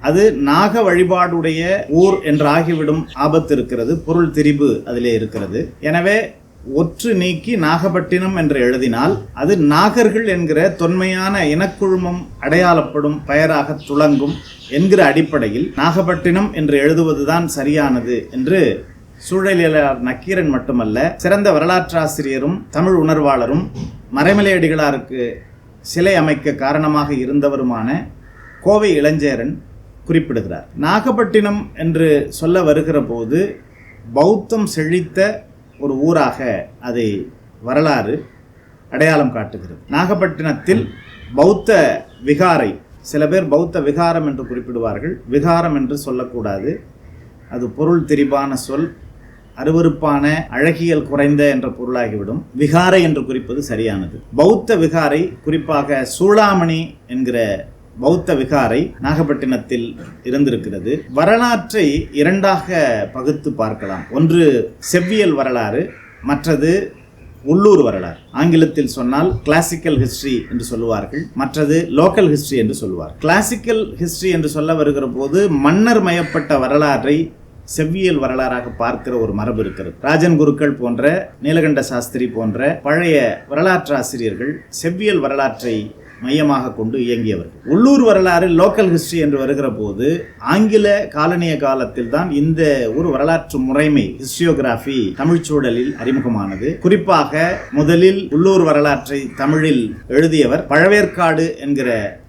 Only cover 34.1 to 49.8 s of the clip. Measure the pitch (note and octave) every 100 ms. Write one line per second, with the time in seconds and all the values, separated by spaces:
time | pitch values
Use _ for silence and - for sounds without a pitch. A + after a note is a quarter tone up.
34.1 | A#2 E3 G#3 - A3+ G#3 - D#3 F3+ E3
35.1 | G3 G3+ G#3+ - - - - C#3 C3+ D3+
36.1 | E3 C3 - B2+ F#2+ - - B2 A#2+ A2+
37.1 | G2 D#2 - - - A#2 C#3 D#3 C3 G#2
38.1 | D3 - - - - - - - B2+ D#3
39.1 | D#3 C3 A#2 G#2 G#2+ F2 E2+ - C#3+ F3+
40.1 | G3 F#3 D#3 D#3 - - G#3 - - -
41.1 | - - B2 E3 G3+ - G3+ C3+ A2+ -
42.1 | - B2 D3 F#3 D#3 A2 F#2 - - -
43.1 | D3+ D3+ F#3+ D#3+ C#3+ E3+ F3+ C#3 C#3+ E3+
44.1 | E3 D3+ C3 A#2+ B2 B2+ A#2+ A2+ G2+ D#3
45.1 | - - C#3 E3 E3+ E3 C#3+ B2+ C#3+ C#3
46.1 | B2+ B2 A#2+ G#2+ G2 A#2 G3+ - - -
47.1 | - - - - B2 A#2+ A#2+ D#3 E3+ C#3+
48.1 | C#3+ C#3 C#3 C#3 C3 - C#3 E3 - -
49.1 | - - - - - C#3+ D#3+